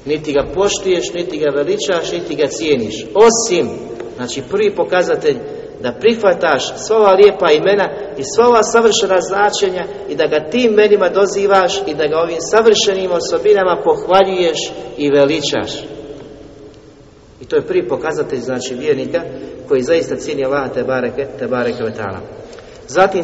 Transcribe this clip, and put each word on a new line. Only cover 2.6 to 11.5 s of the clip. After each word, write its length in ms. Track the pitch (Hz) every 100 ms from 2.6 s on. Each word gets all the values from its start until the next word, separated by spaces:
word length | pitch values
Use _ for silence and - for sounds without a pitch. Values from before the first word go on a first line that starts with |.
| 160 127 107 107 -
Osim, 540 | 196 226 220 - 175 117 - - - -
znači, 260 | - 123 139 -
prvi 240 | 202 202
pokazatelj 640 | 175 160 180 170 143 151 120 - - - -
da 100 | 123
prihvataš 840 | 113 214 226 202 175 170 131 - -
sva 200 | - 220
ova 160 | 202
lijepa 380 | 190 202 - 170
imena 380 | 151 185 202 180 - - -
i 40 | -
sva 120 | - 240
ova 160 | 233
savršena 580 | 202 226 220 - 185 185
značenja 640 | - 196 208 - 190 180 156 - -
i 60 |
da 120 | 147 151
ga 220 | 151 -
tim 220 | 247 233
imenima 380 | 208 214 202 175
dozivaš 720 | 185 196 202 196